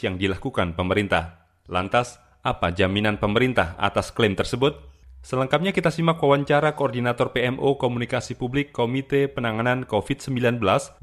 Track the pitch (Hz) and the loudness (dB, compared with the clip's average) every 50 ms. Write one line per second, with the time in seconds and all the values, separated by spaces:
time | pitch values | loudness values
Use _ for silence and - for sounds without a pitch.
0 | 117 101 92 90 98 95 92 - - 131 - 110 92 87 82 92 92 92 95 104 | -4 -4 -2 0 -2 -2 -2 -2 -6 -4 -2 -2 -2 -2 -2 -2 -2 0 2 0
1 | 101 92 92 85 82 82 - _ _ _ _ _ _ 92 95 90 95 98 - 123 | 2 2 0 0 0 -4 -10 _ _ _ _ _ _ -4 -2 -2 -2 0 0 0
2 | 123 - - - _ _ _ _ - - - - 92 85 87 98 95 92 98 104 | 0 -2 -8 -18 _ _ _ _ -4 -4 -2 0 -2 -2 2 2 0 2 2 0
3 | 107 107 104 - 110 104 104 117 127 127 117 - 90 82 87 - 95 98 - 107 | 0 0 0 0 -2 0 2 2 2 2 2 0 0 0 -2 -2 -4 0 0 -2
4 | - - - - 113 101 92 95 92 - 120 120 135 160 - - - - - _ | -4 -2 0 0 2 2 2 0 -2 -4 -2 0 0 0 0 -4 -12 -20 -20 _
5 | - - - - - - 127 131 131 131 151 151 180 196 190 190 175 165 - 170 | -20 -20 -20 -20 -10 -6 -4 -2 0 0 0 0 0 0 0 0 0 0 0 2
6 | 165 165 165 165 151 139 139 143 139 151 147 147 156 151 147 - 143 127 120 123 | 2 0 2 2 4 4 4 4 4 2 2 2 2 2 0 0 -2 -2 -2 0
7 | 120 120 120 - 127 - - 123 123 127 131 - - 139 135 - 131 120 120 120 | 0 0 0 0 -2 0 0 0 0 0 0 0 0 0 2 2 -2 -2 -2 -2
8 | 120 - 127 120 - - 120 - 127 123 131 143 143 - - - 120 117 127 139 | -4 -2 -4 -4 -4 -6 -6 -6 -6 -2 -2 -2 -2 -2 -2 -2 -2 0 0 -4
9 | 135 - 143 139 143 139 - 135 120 113 107 110 120 123 127 131 127 - 110 101 | -2 0 2 2 2 0 -2 -4 -4 -2 -2 0 0 0 0 -2 -2 -2 -2 -2
10 | - - 135 - - 139 131 120 123 117 120 117 104 95 107 143 - - - _ | 0 -2 -4 -6 -4 -4 -2 0 0 0 2 2 2 2 2 2 0 -4 -12 _